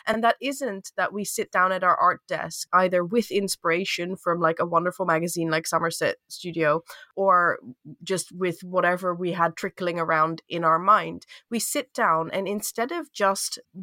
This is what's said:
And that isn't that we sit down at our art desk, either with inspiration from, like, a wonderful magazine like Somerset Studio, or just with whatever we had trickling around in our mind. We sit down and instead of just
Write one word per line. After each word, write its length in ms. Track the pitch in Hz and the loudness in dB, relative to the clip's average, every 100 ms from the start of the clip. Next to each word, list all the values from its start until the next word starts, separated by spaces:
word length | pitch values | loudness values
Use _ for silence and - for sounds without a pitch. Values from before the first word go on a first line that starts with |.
| - | -2
And 180 | 220 | 2
that 120 | 233 - | 2 2
isn't 520 | 269 277 254 196 - - | -4 -4 -6 -6 -8 -4
that 160 | 180 | -4
we 120 | 208 | -4
sit 280 | 196 - - | -6 -6 -2
down 200 | 190 185 | 2 2
at 120 | 185 | 2
our 100 | 180 | 2
art 260 | - 175 - - | 4 2 2 -6
desk, 420 | 165 160 - - | -6 -6 -10 2
either 320 | 180 185 180 | 4 4 2
with 260 | 175 233 - | 2 0 0
inspiration 880 | 202 196 - 170 170 196 - 175 190 | -2 -2 -4 -2 0 -2 -4 -6 -4
from, 240 | 175 175 | -2 2
like, 180 | 165 165 | 0 0
a 80 | 175 | 0
wonderful 380 | 170 180 - | 2 0 -2
magazine 460 | 180 160 175 170 165 | 0 0 0 -2 0
like 160 | 160 - | -2 0
Somerset 500 | 165 165 - 139 - _ | -2 -2 0 -2 -2 _
Studio, 540 | - 180 165 151 165 - - - | -12 -8 0 2 2 -2 -20 -12
or 440 | 190 196 180 170 - - - 151 - | 0 4 4 4 0 -8 -20 -20 -18
just 300 | 170 185 - | -4 -4 -4
with 280 | 180 180 165 | -4 -4 -4
whatever 520 | 180 180 175 180 185 | -4 0 2 0 -2
we 180 | 175 185 | -4 -4
had 240 | 180 170 - | 0 -2 -2
trickling 420 | 190 - 175 170 | -8 -4 -4 -2
around 420 | 165 156 160 165 _ | 0 2 2 -2 _
in 160 | 175 | -2
our 140 | 160 165 | 2 2
mind. 480 | 190 208 165 170 - - _ | 4 4 2 -10 -16 -20 _
We 80 | 233 | -6
sit 340 | - 294 - | -2 -4 -4
down 380 | - 202 160 160 | 0 2 2 0
and 180 | 190 196 | -4 -4
instead 440 | 208 - - 247 | -4 -6 -6 -4
of 200 | 339 - | -4 -8
just 460 | - 196 196 - - _ 190 | 0 2 2 -4 -10 _ -16